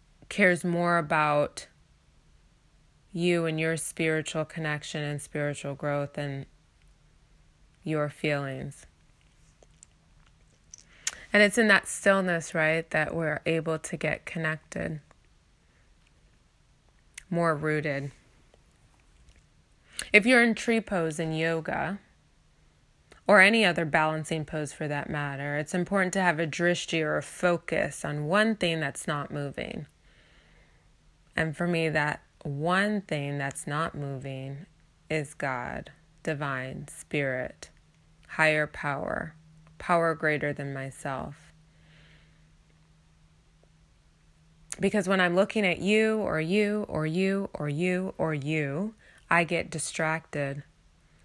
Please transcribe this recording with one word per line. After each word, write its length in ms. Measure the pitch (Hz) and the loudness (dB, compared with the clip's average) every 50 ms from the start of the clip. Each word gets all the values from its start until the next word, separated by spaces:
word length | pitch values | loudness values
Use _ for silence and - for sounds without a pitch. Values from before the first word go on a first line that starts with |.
| _ _ _ - - - | _ _ _ -20 -18 -8
cares 340 | - - 202 180 175 170 - | 0 4 4 4 4 2 0
more 360 | 175 170 170 175 175 175 170 | 0 0 2 2 2 2 2
about 680 | 160 147 165 156 151 151 147 147 147 - - - - - _ _ _ _ - _ _ _ _ _ _ _ _ _ _ _ _ _ _ _ _ _ _ _ _ _ _ _ - | 2 2 2 2 4 4 4 2 0 0 -4 -10 -18 -18 _ _ _ _ -20 _ _ _ _ _ _ _ _ _ _ _ _ _ _ _ _ _ _ _ _ _ _ _ -4
you 320 | 170 170 175 175 170 165 | 0 2 2 2 2 2
and 120 | 165 160 156 | 0 0 0
your 200 | 160 160 165 156 | 0 0 -2 -2
spiritual 640 | - - - - 165 160 156 156 147 - - 160 156 | -4 -6 -4 -2 0 0 0 0 -2 -4 -4 -4 -4
connection 580 | - - 165 160 151 151 147 - - - 156 147 | -4 -6 -6 -4 -4 -4 -4 -6 -6 -6 -6 -4
and 200 | 147 147 143 - | -4 -4 -6 -8
spiritual 520 | - - 151 147 147 143 - - 143 139 | -8 -6 -4 -2 -4 -4 -6 -6 -8 -8
growth 440 | 135 - 147 143 147 143 143 - - | -6 -4 -2 -2 -2 -2 -4 -6 -6
and 260 | 147 143 135 139 135 - _ _ _ _ _ _ _ - _ _ _ _ _ _ _ _ _ _ _ _ _ _ _ _ _ _ - | -6 -6 -6 -8 -10 -12 _ _ _ _ _ _ _ -20 _ _ _ _ _ _ _ _ _ _ _ _ _ _ _ _ _ _ -6
your 280 | 170 156 151 147 147 | -4 -2 -2 -2 -4
feelings. 760 | - - - 151 147 143 143 135 131 131 139 143 - - - - _ _ _ _ _ _ _ _ _ _ - - _ _ - _ _ _ - - _ _ _ _ _ - - _ _ _ _ _ _ _ _ _ - - - _ - - - - - - - - - | -4 -4 -2 -2 0 0 -2 -4 -6 -8 -8 -10 -12 -14 -20 -20 _ _ _ _ _ _ _ _ _ _ -20 -20 _ _ -20 _ _ _ -20 -20 _ _ _ _ _ -20 -20 _ _ _ _ _ _ _ _ _ -20 -20 -20 _ -16 -10 -8 -8 -8 -8 -4 2 6
And 100 | 208 208 | 6 6
it's 140 | 202 - | 6 6
in 120 | 247 220 214 | 6 6 6
that 200 | 196 185 - - | 6 6 4 0
stillness, 680 | - - - 202 196 196 185 185 175 165 156 - - | -6 0 4 4 4 4 4 2 0 -2 -2 -2 -2
right, 360 | 165 156 156 160 165 160 - | 0 2 2 2 0 -2 -2
that 240 | - 156 151 - - | 0 0 0 0 -2
we're 260 | 165 165 156 151 - - | -2 -2 -2 -2 -2 -2
able 320 | - 165 165 156 165 160 156 | 0 0 0 0 -2 -4 -4
to 180 | - - - | -4 -8 -8
get 300 | 156 - 151 - - - | -4 -4 -2 -4 -4 -6
connected, 720 | - - 175 160 156 160 156 - - - 170 170 165 160 151 - _ - _ _ _ _ _ _ _ _ _ _ _ _ _ _ _ _ _ _ _ _ _ _ _ _ _ _ _ _ _ _ _ _ _ _ _ _ _ _ _ - - - - | -8 -8 -4 -4 -4 -4 -6 -8 -10 -8 -6 -6 -6 -6 -8 -12 _ -20 _ _ _ _ _ _ _ _ _ _ _ _ _ _ _ _ _ _ _ _ _ _ _ _ _ _ _ _ _ _ _ _ _ _ _ _ _ _ _ -20 -18 -8 -4
more 260 | 175 170 170 165 156 | 0 2 2 2 2
rooted. 540 | 147 151 156 151 151 147 156 139 139 139 139 - - _ _ _ _ _ _ _ _ _ _ _ _ _ _ _ _ _ _ _ _ - - - - - _ _ _ _ _ _ _ _ _ - - - - - | 0 0 0 0 0 -2 -2 -4 -4 -6 -8 -10 -14 _ _ _ _ _ _ _ _ _ _ _ _ _ _ _ _ _ _ _ _ -20 -20 -20 -20 -20 _ _ _ _ _ _ _ _ _ -12 -12 -2 4 4
If 100 | 208 190 | 4 6
you're 180 | 240 254 240 233 | 6 6 6 6
in 120 | 233 220 | 4 2
tree 260 | - - - 226 226 | 0 0 0 0 0
pose 400 | 214 - 202 180 165 160 156 160 | 0 0 -2 -2 -2 -2 -2 -2
in 120 | 165 160 160 | -2 -2 0
yoga, 680 | 160 160 165 165 165 156 165 - - 139 156 196 196 - _ _ _ _ _ _ _ _ _ _ _ _ _ _ _ _ _ _ _ _ - - - _ - | 0 0 0 0 -2 -2 -4 -4 -4 -4 -4 -6 -8 -12 _ _ _ _ _ _ _ _ _ _ _ _ _ _ _ _ _ _ _ _ -20 -20 -4 _ 6
or 120 | 202 196 | 8 10
any 260 | 185 202 226 226 214 | 10 10 8 6 4
other 180 | 180 165 175 170 | 4 4 2 0
balancing 600 | 151 143 160 156 156 156 156 156 - 170 160 151 | 2 4 4 4 2 0 -2 -4 -4 -4 -4 -4
pose 260 | - - 156 151 143 - | -4 -6 -6 -6 -6 -6
for 160 | - 160 147 | -6 -4 -4
that 220 | 147 143 - - | -4 -4 -4 -4
matter, 460 | 160 147 147 143 139 135 139 143 147 | -4 -4 -4 -4 -6 -6 -6 -6 -4
it's 180 | 147 151 - - | -4 -4 -4 -2
important 400 | 180 175 - 196 196 185 185 - | -4 -2 0 0 0 0 2 0
to 80 | 196 185 | 2 2
have 180 | 180 160 151 | 2 2 2
a 60 | 170 | 0
drishti 580 | 156 143 - 175 175 175 170 - - 160 160 156 | -2 -2 0 2 2 2 0 -2 -2 -2 -2 0
or 140 | 151 151 151 | 0 -2 -2
a 40 | - | -4
focus 800 | - - - - 180 175 170 - - - - - 147 143 - - | -6 -6 0 2 2 2 2 -2 -2 -2 -2 -2 -2 -4 -6 -6
on 220 | 151 147 147 147 | -6 -4 -4 -2
one 300 | 147 180 208 214 226 220 | 0 2 2 4 2 2
thing 240 | - - 170 165 160 | 0 0 0 0 0
that's 260 | 151 139 - - - | -2 -4 -6 -6 -6
not 240 | - 151 143 139 - | -4 -4 -4 -4 -6
moving. 560 | 147 147 143 139 135 - - - - - 151 - _ _ _ - - - - _ _ - _ _ - - - _ _ _ _ _ _ _ _ _ _ _ _ _ - | -6 -6 -6 -6 -6 -8 -8 -8 -8 -10 -10 -12 _ _ _ -20 -20 -20 -20 _ _ -20 _ _ -20 -20 -20 _ _ _ _ _ _ _ _ _ _ _ _ _ -4
And 180 | - 160 160 147 | -2 -2 -2 -2
for 140 | - 180 175 | -2 -2 0
me, 220 | 175 165 160 156 | 0 0 0 0
that 320 | 151 156 147 151 151 - - _ _ - - | 2 0 0 0 -2 -6 -10 _ _ -12 -10
one 600 | 151 139 139 151 170 180 190 202 214 214 202 190 | -8 -6 -2 0 0 2 2 2 2 0 -2 -2
thing 340 | - 165 147 139 143 143 | -2 -4 -4 -2 -2 -4
that's 300 | 143 139 139 131 - - | -4 -4 -4 -6 -6 -6
not 280 | 151 143 151 165 - - | -4 -2 -2 -2 -4 -4
moving 680 | 143 143 139 139 131 135 139 135 131 131 139 139 139 180 - _ _ _ _ _ _ _ - | -6 -6 -6 -6 -8 -8 -8 -10 -8 -10 -10 -10 -12 -14 -18 _ _ _ _ _ _ _ -4
is 240 | 156 156 147 147 - | -2 -2 -2 -4 -8
God, 580 | - 143 139 131 123 123 - - 131 - - - - _ _ _ _ - | -6 -4 -4 -4 -4 -6 -6 -8 -10 -10 -12 -18 -20 _ _ _ _ -4
divine, 640 | 165 156 139 151 139 135 131 127 131 135 151 147 147 | -4 -4 -2 -2 -4 -4 -4 -6 -8 -10 -12 -12 -14
spirit, 800 | - - - - - 147 143 135 127 127 127 - - - - - - - _ _ _ _ _ _ _ _ - | -14 -16 -10 -6 -2 -2 -2 0 -2 -4 -4 -8 -10 -14 -20 -20 -20 -20 _ _ _ _ _ _ _ _ -20
higher 400 | - - - 156 156 156 151 151 | -6 0 4 4 4 4 4 2
power, 680 | 151 - - - 147 139 139 - - - - - 160 - - - - - - - - - - | -2 -4 -6 -4 -4 -2 -2 -2 -4 -4 -4 -4 -6 -10 -18 -20 -20 -20 -20 -20 -20 -16 -6
power 360 | - - 180 170 165 165 160 | 0 2 2 4 4 2 0
greater 380 | 156 - 156 151 143 151 147 143 | 0 0 0 0 0 0 -2 -4
than 200 | - 143 139 139 | -4 -6 -8 -8
myself. 800 | 135 135 135 - - - 143 135 131 143 143 143 - - - - - - _ _ - - - - - - - - - - - - - - _ _ _ _ _ _ _ _ _ _ _ _ _ _ _ _ _ _ _ _ _ _ _ _ _ _ _ _ _ _ _ _ _ _ _ _ _ - _ _ _ _ _ - - - - | -8 -10 -10 -10 -10 -8 -6 -6 -6 -6 -8 -10 -14 -20 -20 -20 -20 -20 _ _ -20 -20 -20 -20 -20 -20 -20 -20 -20 -20 -20 -20 -20 -20 _ _ _ _ _ _ _ _ _ _ _ _ _ _ _ _ _ _ _ _ _ _ _ _ _ _ _ _ _ _ _ _ _ _ _ _ _ -20 _ _ _ _ _ -14 -12 -4 0
Because 260 | 180 196 214 214 180 | 0 2 2 2 2
when 140 | 180 196 185 | 2 4 4
I'm 160 | 185 175 175 | 4 6 6
looking 300 | 180 202 202 - 220 202 | 4 4 4 4 2 2
at 120 | 185 170 - | 2 2 2
you 400 | - 190 214 214 220 220 220 214 | 2 4 4 4 4 4 2 0
or 220 | 202 - 156 160 | 0 0 0 -2
you 460 | 160 160 190 214 208 208 208 214 208 - | 0 2 2 2 2 2 0 -2 -4 -2
or 180 | - 156 156 | -2 -2 -2
you 440 | 156 160 180 190 190 196 196 196 - - | 0 0 0 2 2 0 0 -2 -6 -6
or 160 | - 147 147 | -6 -4 -4
you 460 | 143 147 180 180 180 180 185 185 - | -2 0 0 0 0 0 -2 -4 -4
or 180 | - 160 160 156 | -2 -2 -2 -2
you, 600 | 147 131 147 156 156 147 139 139 156 202 220 214 - - - - - - - 170 | -2 -2 -2 -2 -2 -2 -2 -2 -4 -4 -6 -8 -12 -20 -20 -20 -10 -2 2 2
I 120 | 175 170 | 2 2
get 260 | 156 175 165 - - | 2 0 -2 -2 -4
distracted. 920 | - 160 - - - - 160 156 160 160 - - - 147 143 139 139 143 - - _ _ _ _ _ _ _ _ _ _ | -6 -8 -8 -6 -4 -2 -2 -2 -2 -4 -6 -8 -6 -6 -4 -4 -6 -8 -12 -16 _ _ _ _ _ _ _ _ _ _